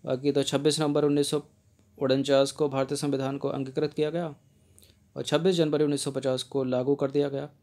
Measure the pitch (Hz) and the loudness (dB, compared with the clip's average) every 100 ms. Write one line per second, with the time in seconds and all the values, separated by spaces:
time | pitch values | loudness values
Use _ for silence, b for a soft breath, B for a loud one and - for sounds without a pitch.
0 | - 127 143 139 139 139 151 147 151 147 | -4 -2 2 2 2 2 2 2 0 2
1 | 147 143 143 151 - _ _ _ _ - | 2 2 2 -2 -6 _ _ _ _ -4
2 | 135 135 139 135 139 - 151 135 135 147 | 0 0 4 4 4 0 -2 0 -2 -2
3 | 147 139 135 139 139 139 135 135 151 151 | -2 -2 -4 -4 -4 -4 -4 -4 -4 -2
4 | 151 165 165 135 _ _ _ b b b | -2 -2 -6 -10 _ _ _ b b b
5 | _ - - 151 175 180 156 147 151 143 | _ -10 0 2 2 2 2 4 2 2
6 | 143 139 131 131 - 139 127 127 127 143 | -2 -2 -2 -2 -2 -4 0 0 0 0
7 | 139 143 143 139 147 _ | 0 0 -2 -4 -10 _